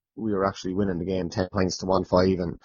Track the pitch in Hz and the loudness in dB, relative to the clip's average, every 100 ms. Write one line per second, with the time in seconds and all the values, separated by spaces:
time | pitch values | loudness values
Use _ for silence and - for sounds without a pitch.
0 | _ - 110 98 98 98 92 92 98 87 | _ -8 -2 0 0 -2 -4 -2 0 -2
1 | 87 92 85 95 92 101 92 - 92 95 | -2 -2 -2 -2 -2 0 0 -2 0 0
2 | 87 92 92 90 85 - | 4 4 4 2 -2 -6